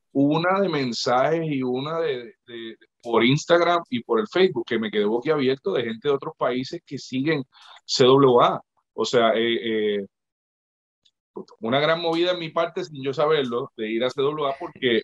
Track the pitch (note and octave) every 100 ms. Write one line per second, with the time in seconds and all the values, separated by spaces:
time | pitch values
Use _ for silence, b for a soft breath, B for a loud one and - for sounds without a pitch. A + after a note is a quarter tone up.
0 | _ C#3 C#3+ D#3+ F3+ G3 F#3 D3 B2+ A2+
1 | C3 B2 C#3+ E3 D#3+ C3+ B2+ B2+ D3 E3
2 | D#3+ B2 A#2 - - A#2 A2+ A2 _ _
3 | A#2 A2+ A#2+ D3 - E3+ E3+ E3+ - A#2+
4 | - A2+ G#2 F3+ F#3 B2 - A2 G#2+ G#2+
5 | G#2 A#2+ D3 D3+ C3 C3+ G3 D#3+ A#2 A2+
6 | D3 C#3 D#3 - C3+ B2+ C3 E3+ - C#3
7 | - C3 D3 D3+ - B B B - -
8 | B2+ C#3 C3+ A#2+ F3 D3 - _ _ -
9 | A2 B2 A#2 A#2 A#2 A#2 A2+ A2 G#2+ G2+
10 | G2 _ _ _ _ _ _ _ _ _
11 | _ _ _ - - - A2+ C#3 D3+ E3+
12 | E3+ E3 F3+ F3 D#3+ E3 E3+ F#3 E3+ C#3+
13 | C3+ C3 D3+ D#3 B2+ A#2+ C#3 - G#2+ A2+
14 | B2+ C3+ C#3 D3+ C#3 - E3+ - B2+ A2